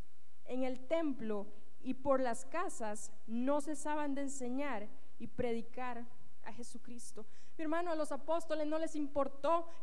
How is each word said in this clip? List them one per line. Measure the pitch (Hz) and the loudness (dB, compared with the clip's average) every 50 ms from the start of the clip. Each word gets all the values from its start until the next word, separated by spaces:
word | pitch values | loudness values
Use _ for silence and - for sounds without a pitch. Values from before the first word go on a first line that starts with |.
| - - - - - - - - - | -2 -2 -2 -2 -2 -2 -2 -2 -2
en | - 247 254 262 | 0 2 2 2
el | 254 262 247 254 | 2 0 0 0
templo | - 320 330 330 294 247 - 220 214 208 202 196 - - - - - - - | 0 0 2 2 2 0 0 0 0 0 0 0 -2 -2 -2 -2 -2 -2 -2
y | - 254 254 | -2 -2 0
por | 262 - 285 269 262 | 0 2 2 4 4
las | 262 240 226 - - | 4 2 0 0 -2
casas | - 311 330 381 349 - - 226 208 208 208 - - - - - | -2 0 0 0 0 0 0 0 -2 -2 -2 -2 -2 -2 -2 -2
no | - 226 240 254 269 285 294 | 0 0 0 2 2 2 2
cesaban | 285 311 302 302 - 302 302 302 294 285 269 | 0 0 -2 0 0 0 0 0 0 0 0
de | 285 285 | 0 0
enseñar | 262 - - 247 240 247 269 285 285 247 202 208 214 - - - - - - | 0 0 0 0 0 0 0 0 0 -2 -2 -2 -2 -2 0 0 -2 -2 -2
y | 226 | -2
predicar | 214 - - 254 240 226 233 226 - - 247 254 247 240 233 240 - - - - - - - - | -2 0 0 0 0 0 0 0 0 0 0 0 -2 0 -2 -2 -2 -2 0 0 0 0 0 -2
a | - | -2
Jesucristo". | 214 233 240 - - 226 - - 240 240 - - - 208 220 - - - - - - | -2 -2 -2 -2 -2 -2 -2 -2 -2 -2 0 0 0 0 -2 -2 0 0 0 0 0
Mi | - 320 | 0 0
hermano, | 302 320 339 349 349 | 2 2 2 2 0
a | 320 | 0
los | 311 294 294 | 0 0 0
apóstoles | 285 254 - 311 320 339 330 - 311 311 302 | 0 0 2 2 2 2 2 2 0 2 2
no | 302 311 | 2 2
les | 320 320 311 - | 2 0 0 0
importó | 302 294 277 - 285 269 269 - - - 294 339 339 339 - - - | 0 0 2 2 2 0 0 0 0 2 2 2 2 2 0 -2 -2